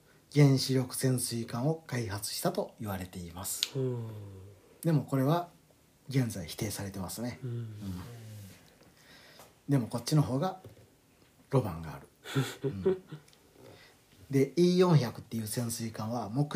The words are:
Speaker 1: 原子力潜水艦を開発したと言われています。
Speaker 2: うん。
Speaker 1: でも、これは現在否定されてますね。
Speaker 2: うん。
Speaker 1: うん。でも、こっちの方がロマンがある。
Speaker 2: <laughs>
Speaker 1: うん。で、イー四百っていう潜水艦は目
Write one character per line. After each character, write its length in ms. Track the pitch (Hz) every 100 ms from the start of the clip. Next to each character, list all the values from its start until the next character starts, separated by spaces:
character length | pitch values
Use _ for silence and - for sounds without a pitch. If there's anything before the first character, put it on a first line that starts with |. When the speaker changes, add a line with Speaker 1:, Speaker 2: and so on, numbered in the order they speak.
| _ _ _
Speaker 1:
原 240 | 143 143 135
子 160 | -
力 200 | 131 123
潜 240 | - 131 127
水 280 | - 117 117
艦 220 | 117 139
を 140 | 160 -
開 220 | 123 107
発 260 | 101 -
し 80 | -
た 100 | 185
と 220 | 190 - -
言 100 | 107
わ 80 | 95
れ 80 | 92
て 120 | 92
い 140 | 87
ま 140 | 85 95
す。 160 | - -
Speaker 2:
う 40 | 135
ん。 280 | 131 120 113 107 101 95 - - - -
Speaker 1:
で 80 | 165
も、 120 | 147
こ 120 | - 135
れ 60 |
は 260 | 131 170 175 - _ _ _ _ -
現 200 | 131 120
在 180 | 98 78
否 80 | -
定 140 | 107
さ 120 | -
れ 80 | 101
て 80 | 98
ま 120 | 90
す 120 | -
ね。 160 | 120 -
Speaker 2:
う 20 | 127
ん。 40 |
Speaker 1:
う 40 |
ん。 140 | 117 113 104 98 90 104 117 110 107 95 85 - - - - - - - - - - -
で 100 | 139
も、 80 | 110
こ 120 | 120
っ 40 |
ち 140 | - 156
の 60 |
方 160 | 110 135
が 200 | 185 - - - - _ _ _ _ _ -
ロ 120 | 135
マ 100 | 104
ン 100 | 82
が 120 | 80
あ 60 | 67
る。 80 | - _ - 135 127 -
Speaker 2:
<laughs> 0 |
Speaker 1:
う 40 | 135
ん。 340 | 98 185 185 - 151 - - _ - - - - _ _ - -
で、 220 | 135 131 -
イ 200 | 175 180
ー 20 |
四 180 | 180 151
百 220 | 117 -
っ 40 |
て 140 | - 113
い 60 |
う 40 | 107
潜 240 | - 117
水 200 | 113 113
艦 200 | 113 110
は 180 | 123 101
目 200 | 123 147